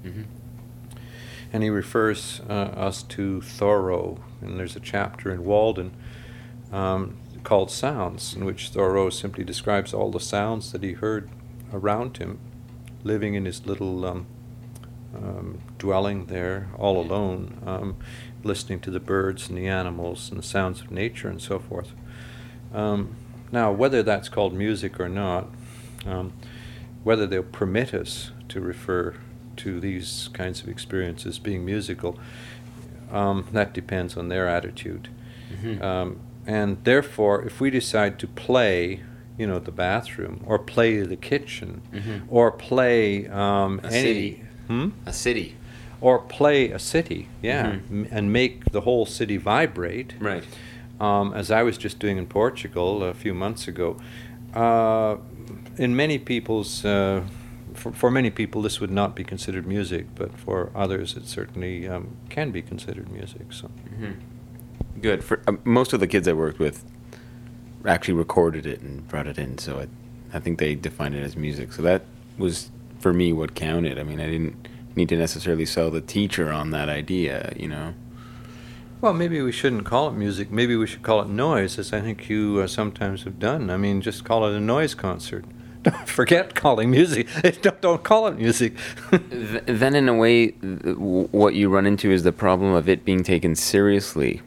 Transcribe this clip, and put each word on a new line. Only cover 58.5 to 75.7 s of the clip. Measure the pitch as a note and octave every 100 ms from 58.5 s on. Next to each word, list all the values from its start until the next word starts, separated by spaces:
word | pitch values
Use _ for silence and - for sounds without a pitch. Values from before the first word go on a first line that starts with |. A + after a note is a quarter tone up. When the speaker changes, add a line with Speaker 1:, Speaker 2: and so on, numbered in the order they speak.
| A2
Speaker 2:
this | G#2 -
would | G2+
not | G2 G2
be | -
considered | F#2 F#2+ - F#2+ F2
music, | G2 F2+ E2+ E2+
but | - F2 -
for | - F#2+ F2
others | G2+ G2 F#2+ F2
it | - -
certainly, | - G2 F#2 F#2 F2+ F#2
um, | F2+ F2+ - -
can | - D3+
be | F#2
considered | - F#2 - F#2+ F#2
music. | F#2+ G2 - -
So. | - -
Speaker 1:
Mm-hmm. | - - A2 G#2+ G2 - - - - - - - -
Good. | G#2+ F#2+
For, | - A2+ -
um, | G2+
most | - A#2+ B2+
of | A#2
the | F#2+
kids | G2+ F2+
I |
worked | D#2+ D#2 D2+
with | D2+ - - - - - - - - - - -
actually | G2+ E2+ -
recorded | E2+ E2 - E2+ D#2
it | D2 B1+
and | C#2 C#2 D2+
brought | D2+ D2
it | D2
in, | C2+ C2
so | D2 C2+
I, | C#2 - - - - E2
I |
think | D#2 E2
they | D2+
defined | C#2+ E2 - D2
it | C#2+
as | C#2+ D2
music. | D2+ C#2+ A#1+
So | -
that | E2+ F#2 - - - -
was, | F#2 E2+ - - - -
for | F#2+
me, | F2 F2
what | D#2+ D2+
counted. | - D#2+ E2+ D#2+ C2
I |
mean, | D2+ D2+
I | D#2+
didn't | D#2+ D#2+ - - - - -
need | E2+
to | E2
necessarily | E2 D#2+ F2 D#2+
sell | D#2